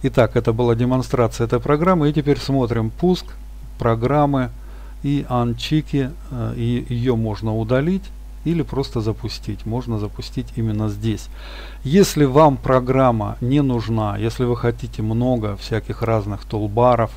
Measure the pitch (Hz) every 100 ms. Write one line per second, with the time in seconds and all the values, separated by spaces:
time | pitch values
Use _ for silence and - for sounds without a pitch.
0 | 135 - 113 123 117 113 123 113 123 127
1 | 123 123 117 - 117 123 117 147 175 180
2 | 147 151 139 135 - 135 120 117 110 -
3 | 180 175 - - - - - - 117 117
4 | 123 147 147 139 123 - - - - -
5 | 143 143 - 123 120 117 - 156 151 143
6 | 131 165 - 127 113 120 117 120 - 120
7 | 123 117 113 101 110 110 110 127 156 190
8 | - - - - 147 170 131 131 139 120
9 | 110 107 107 - - 101 110 117 120 110
10 | 104 - 110 - 120 - 113 107 107 101
11 | 110 104 - - - - - - 131 175
12 | 190 - 143 131 156 131 - 131 123 131
13 | 131 117 104 110 123 143 139 120 110 113
14 | 107 104 110 110 123 120 120 117 117 -
15 | 110 113 123 123 107 101 - 110 - 113
16 | 113 110 101 98 - 110 107 104 123 117
17 | 110